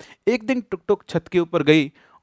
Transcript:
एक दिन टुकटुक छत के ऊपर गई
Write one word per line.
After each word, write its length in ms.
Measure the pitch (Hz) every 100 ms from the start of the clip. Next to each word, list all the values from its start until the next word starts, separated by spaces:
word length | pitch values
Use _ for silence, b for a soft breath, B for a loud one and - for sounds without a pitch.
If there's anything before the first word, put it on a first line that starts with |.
| B B -
एक 160 | 240
दिन 180 | 220 254
टुकटुक 420 | - 185 - 202 -
छत 180 | 170 -
के 120 | 175
ऊपर 240 | 170 170
गई 280 | 143 156 147 b b b